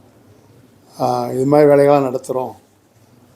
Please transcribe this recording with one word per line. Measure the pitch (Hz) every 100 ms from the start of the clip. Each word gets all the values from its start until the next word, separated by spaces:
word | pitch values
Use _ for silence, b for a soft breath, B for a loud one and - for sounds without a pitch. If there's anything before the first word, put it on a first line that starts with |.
| _ _ _ _ _ _ _ _ _ -
ஆ, | 127 123 120
இது | 127 135
மாதிரி | 147 147
வேலைகள்லாம் | 143 143 147 135
நடத்துறோம் | 127 - 127 123 101 _ _ _ _ _ _ _